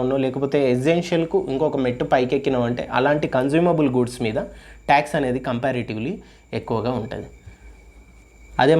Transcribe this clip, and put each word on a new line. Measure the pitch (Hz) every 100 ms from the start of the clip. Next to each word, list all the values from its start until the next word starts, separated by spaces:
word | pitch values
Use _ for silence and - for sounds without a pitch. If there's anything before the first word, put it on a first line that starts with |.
ఉన్నావు, | 127 135
లేకపోతే | 131 135 135 143 135
ఎసెన్షియల్‌కు | 123 135 170 175 170 165 196 139
ఇంకొక | 135 151 143 127
మెట్టు | 120 147
పైకెక్కినావు | 139 123 139 139 127 120
అంటే | 123 - 123
అలాంటి | 135 151 147 131
కన్స్యూమబుల్ | 135 156 175 160 143 127
గూడ్స్ | 120 - 117
మీద | 120 - - - - -
ట్యాక్స్ | 143 151 160
అనేది | 131 123 131
కంపారిటివ్లీ | 120 135 123 113 107 123 214 - - - 113
ఎక్కువగా | - 113 113 123
ఉంటది. | - 104 - - - - - - - - - - - - - -
అదే | 135 165